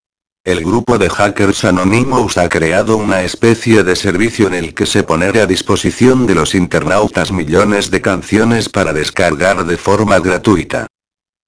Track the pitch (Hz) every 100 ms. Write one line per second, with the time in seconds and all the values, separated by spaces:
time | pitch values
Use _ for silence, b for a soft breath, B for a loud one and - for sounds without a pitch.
0 | _ _ _ _ - 87 82 113 110 117
1 | 92 - 104 98 101 95 107 90 92 110
2 | 131 127 107 90 87 82 82 90 110 110
3 | 104 95 90 - 117 113 - 110 90 87
4 | 101 90 113 110 101 90 82 - 104 107
5 | 95 80 92 104 101 92 - 98 92 -
6 | 123 127 120 87 78 98 87 85 71 95
7 | 107 - 82 95 76 87 104 101 92 117
8 | 113 92 - 104 113 117 104 - 85 78
9 | 73 - 87 73 90 95 85 85 - 101
10 | 107 95 87 90 - 92 73 123 110 _
11 | _ _ _ _